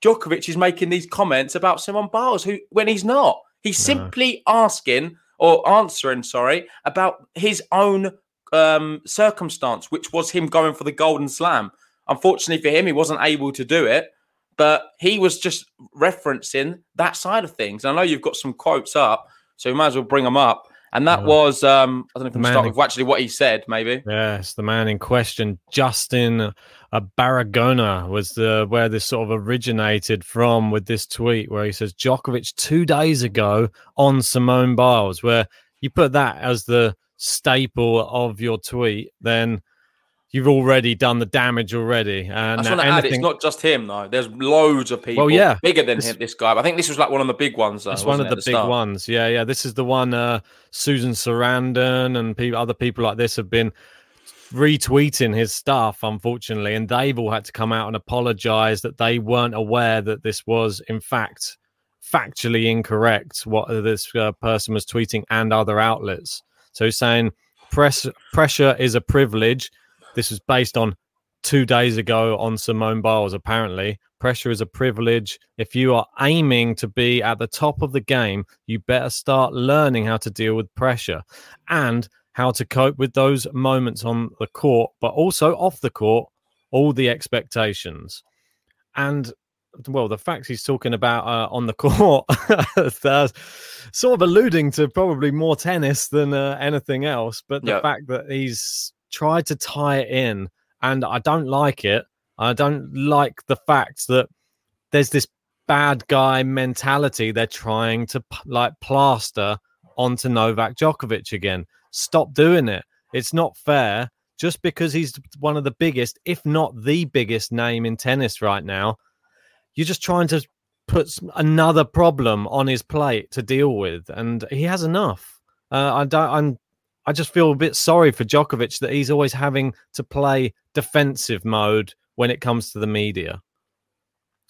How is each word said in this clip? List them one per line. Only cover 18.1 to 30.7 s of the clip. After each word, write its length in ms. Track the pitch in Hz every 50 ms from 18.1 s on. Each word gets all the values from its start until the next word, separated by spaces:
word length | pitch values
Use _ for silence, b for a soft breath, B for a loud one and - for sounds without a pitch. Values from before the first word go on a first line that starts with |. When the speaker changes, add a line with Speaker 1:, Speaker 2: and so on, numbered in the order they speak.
| 151 135
Speaker 1:
got 160 | - - - -
some 160 | - 135 117
quotes 420 | - - 165 156 139 - - -
up, 320 | 151 139 110 110 - b b b b b b b -
so 120 | - 127
we 60 | 127
might 120 | 147 156 147
as 80 | 123
well 100 | 135 123
bring 200 | 107 139 139 131
'em 120 | 123 123 139
up. 300 | 139 120 104 - b b b b b b
And 160 | - 117 143 160
that 120 | 170 147
Speaker 2:
Yeah. 60 | 101 151
Speaker 1:
was, 360 | 151 151 151 143 139 - -
um, 440 | 135 135 135 135 131 131 127 127 - _
I 40 | 123
don't 40 | 131
know 40 | 127
if 40 | 120
Speaker 2:
The 60 | 120
Speaker 1:
we 40 | 120
Speaker 2:
man 100 | 120 123
Speaker 1:
start 120 | 131 123
Speaker 2:
in 80 | 113 -
Speaker 1:
with 100 | 127 143
actually 200 | 135 - 127 127
what 180 | 123 139 -
he 60 | 131 113
said, 360 | - - 143 127 110 110 - -
maybe. 340 | 113 113 113 113 123 131 - 104
Speaker 2:
Yes, 460 | 107 107 110 107 107 104 95 - -
the 100 | - 107
man 240 | 107 110 113 110 110
in 100 | 107 95
question, 640 | - - 123 123 113 - - - 113 104 98 87 _ _
Justin, 720 | - 139 135 127 117 - - - 131 123 120 117 117 113 110 104 b b b b b b b b
uh, 100 | - 110 101 95 -
Baragona, 920 | - 123 131 131 127 120 104 98 120 117 127 131 123 113 104 98 90 87 90
was 200 | 95 107 101 -
the, 360 | - 117 113 110 110 107 107 98
where 220 | 113 120 117 113
this 160 | 107 110 -
sort 240 | - 135 117 113 107
of 180 | 113 110 101 107
originated 800 | 123 123 117 127 113 110 107 107 107 104 - - 113 98 90
from 460 | - - 117 117 120 117 113 110 107